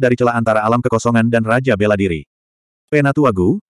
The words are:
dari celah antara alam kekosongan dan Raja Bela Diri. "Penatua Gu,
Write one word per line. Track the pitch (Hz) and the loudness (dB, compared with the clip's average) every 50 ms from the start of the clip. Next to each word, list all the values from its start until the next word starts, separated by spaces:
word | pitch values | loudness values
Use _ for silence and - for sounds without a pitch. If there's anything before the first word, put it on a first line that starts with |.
dari | 131 123 123 - | 0 0 0 0
celah | 123 120 117 | 0 0 0
antara | 117 113 113 110 107 107 | 0 0 0 0 0 0
alam | 110 117 123 | 0 0 0
kekosongan | 120 123 117 113 - 117 120 117 113 120 | 0 -2 -2 -2 0 0 0 2 2 2
dan | 117 117 113 | 0 0 0
Raja | 113 117 127 131 131 110 95 | 0 -2 0 0 0 0 0
Bela | 104 107 104 | 0 0 0
Diri. | 98 98 92 82 76 71 - _ _ _ _ _ _ _ _ _ _ _ _ | 0 0 -2 -4 -6 -10 -14 _ _ _ _ _ _ _ _ _ _ _ _
"Penatua | 151 147 139 139 135 151 147 127 | -2 0 0 0 0 0 0 0
Gu, | 101 92 90 98 170 208 - | 0 0 0 0 0 -2 -6